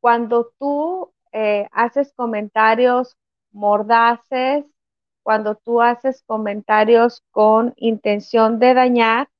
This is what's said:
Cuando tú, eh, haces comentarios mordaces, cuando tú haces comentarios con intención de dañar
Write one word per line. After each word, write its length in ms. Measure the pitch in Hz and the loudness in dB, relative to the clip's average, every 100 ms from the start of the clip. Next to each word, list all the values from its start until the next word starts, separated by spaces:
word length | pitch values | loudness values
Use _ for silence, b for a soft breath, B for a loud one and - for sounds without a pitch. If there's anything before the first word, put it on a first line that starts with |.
Cuando 520 | 240 233 233 233 233 _ | 0 0 0 -2 -2 _
tú, 540 | 285 285 320 370 349 _ _ | -6 -4 -4 -8 -12 _ _
eh, 340 | 214 214 208 208 | -6 -2 -2 -4
haces 420 | - 240 277 277 - | -4 -2 -2 -4 -6
comentarios 1000 | 240 214 214 220 220 226 247 247 254 _ _ _ _ | -6 -6 -6 0 0 2 2 0 -4 _ _ _ _
mordaces, 1120 | 202 208 208 208 226 233 233 _ 262 262 294 285 _ _ _ _ _ | -6 -2 -2 2 2 2 0 _ -4 -2 -4 -6 _ _ _ _ _
cuando 320 | - 214 214 208 | -4 -2 -2 -8
tú 260 | - 233 | -4 0
haces 420 | 240 240 269 262 _ | 0 0 -6 -8 _
comentarios 1000 | 220 208 208 - 214 214 233 233 - _ | -8 -6 -8 -2 0 4 4 2 -2 _
con 420 | - 214 220 240 - | 0 2 2 0 -4
intención 800 | 226 214 214 208 - 233 220 226 | -4 -2 -4 -4 -2 0 2 2
de 140 | 247 | 2
dañar 560 | 254 254 240 226 226 285 | 4 2 2 2 0 -4